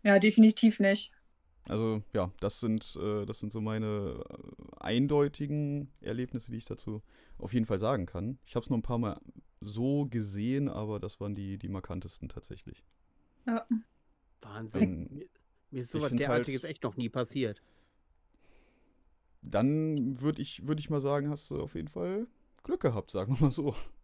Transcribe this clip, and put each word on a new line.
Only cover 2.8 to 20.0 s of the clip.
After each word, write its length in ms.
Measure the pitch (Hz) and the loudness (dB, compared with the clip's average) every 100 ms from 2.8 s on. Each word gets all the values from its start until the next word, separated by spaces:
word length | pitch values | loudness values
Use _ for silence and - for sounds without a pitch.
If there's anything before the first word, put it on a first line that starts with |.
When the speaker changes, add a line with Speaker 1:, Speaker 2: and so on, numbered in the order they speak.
| - - | -2 -6
Speaker 2:
äh, 280 | 101 104 | -4 -4
das 140 | 101 107 | -4 -8
sind 140 | 104 | -8
so 80 | 113 | -4
meine, 640 | 107 110 110 104 98 58 - | -4 -2 -2 -2 -4 -6 -12
äh, 480 | - - - - - | -14 -14 -16 -18 -10
eindeutigen 1080 | - 117 139 147 143 - 143 151 147 143 139 - | 0 2 4 4 2 0 -4 -2 -2 -4 -6 -10
Erlebnisse, 520 | - 113 127 120 123 | -8 -6 -6 -8 -8
die 60 | 113 | -12
ich 80 | - | -10
dazu 360 | 107 - 107 - - _ - | -10 -8 -10 -12 -20 _ -12
auf 160 | 95 | -4
jeden 120 | 117 110 | -2 0
Fall 140 | 98 | 0
sagen 260 | 107 131 87 | 0 0 -2
kann. 320 | 87 104 131 | -6 -6 -8
Ich 100 | - | -6
hab's 140 | 123 - | -6 -2
noch 60 | 120 | -2
ein 60 | |
paar 160 | - 120 | 0 -2
Mal 200 | 110 - - - - _ | -2 -6 -14 -20 -20 _
so 460 | 104 104 127 143 143 | -10 -2 0 0 0
gesehen, 600 | 113 104 98 113 135 139 | -2 -4 -4 -2 0 -2
aber 320 | - 107 104 | -4 -6 -6
das 200 | 101 - | -8 -8
waren 140 | 123 | -8
die, 240 | 101 98 98 | -6 -8 -8
die 100 | 98 | -8
markantesten 600 | 95 - 90 90 - - | -8 -8 -10 -10 -12 -12
tatsächlich. 560 | - - - - - _ _ _ _ _ _ - | -12 -14 -16 -16 -20 _ _ _ _ _ _ -4
Speaker 1:
Ja. 200 | 226 - 220 - _ _ _ _ _ | -4 0 -2 -2 _ _ _ _ _
Speaker 3:
Wahnsinn. 400 | 107 104 110 190 | -14 -12 -6 2
Speaker 2:
Ähm, 260 | 196 165 - | 2 2 -8
Speaker 3:
Mir, 160 | 139 370 _ _ _ _ | -12 -16 _ _ _ _
mir 100 | 135 | -10
ist 40 | 120 | -4
Speaker 2:
ich 40 | |
Speaker 3:
sowas 180 | 156 147 | -2 0
Speaker 2:
find's 100 | 120 | 2
Speaker 3:
derartiges 380 | 139 120 123 131 | 2 2 2 -4
Speaker 2:
halt 60 | - | -6
Speaker 3:
echt 100 | - | -6
noch 140 | 117 117 | -6 -4
nie 120 | 117 | -4
passiert. 540 | 131 120 135 117 104 _ _ _ _ _ _ _ _ _ - _ _ _ _ _ _ _ _ | -2 -4 -2 -2 -4 _ _ _ _ _ _ _ _ _ -20 _ _ _ _ _ _ _ _
Speaker 2:
Dann 800 | - 101 127 156 156 151 | -2 2 4 4 2 0